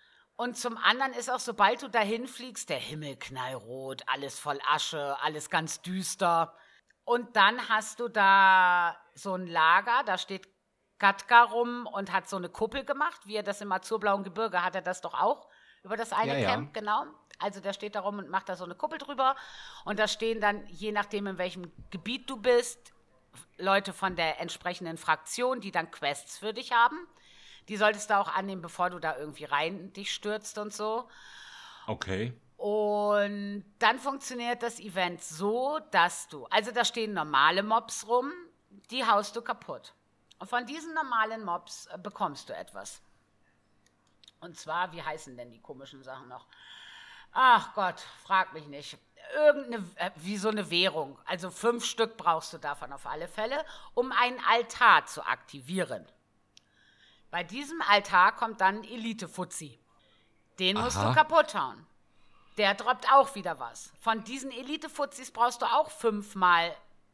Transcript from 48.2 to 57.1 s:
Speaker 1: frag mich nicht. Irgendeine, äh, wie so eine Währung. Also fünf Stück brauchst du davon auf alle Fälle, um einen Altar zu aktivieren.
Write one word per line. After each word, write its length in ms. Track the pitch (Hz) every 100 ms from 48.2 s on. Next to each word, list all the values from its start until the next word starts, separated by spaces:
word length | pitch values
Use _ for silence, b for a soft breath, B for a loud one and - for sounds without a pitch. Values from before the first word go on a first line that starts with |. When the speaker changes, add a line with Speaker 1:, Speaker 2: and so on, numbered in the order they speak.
Speaker 1:
frag 280 | - 190 180
mich 140 | 160 147
nicht. 320 | 143 - 147 _ _ -
Irgendeine, 500 | 294 302 285 247 233 175 -
äh, 140 | 180 151
wie 200 | 170 208
so 120 | 208
eine 220 | 208 170
Währung. 480 | 175 185 160 139 139
Also 260 | - 175 185
fünf 340 | - 233 240
Stück 320 | - - 226 226
brauchst 360 | 175 160 -
du 60 | 160
davon 340 | 147 143 131
auf 140 | 139 -
alle 200 | 151 175
Fälle, 380 | - 254 285 311 B B
um 180 | - 254
einen 260 | 202 247 254 -
Altar 580 | 233 233 - 233 165 -
zu 180 | -
aktivieren. 800 | - 127 - 139 127 185 160 110 80 _ _ _ _ _ b b b b b